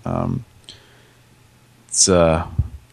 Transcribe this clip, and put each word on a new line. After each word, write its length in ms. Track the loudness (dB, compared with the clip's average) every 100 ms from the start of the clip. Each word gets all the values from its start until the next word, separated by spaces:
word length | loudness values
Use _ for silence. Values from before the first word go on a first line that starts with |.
| -8
Um, 400 | -6 -4 -6 -10 _ -20 -20 -20 -20 _ _ _ _ _ _ _ _ -8
it's, 200 | 0 4
uh, 380 | 4 4 2 -2 -4 -6 -8 -16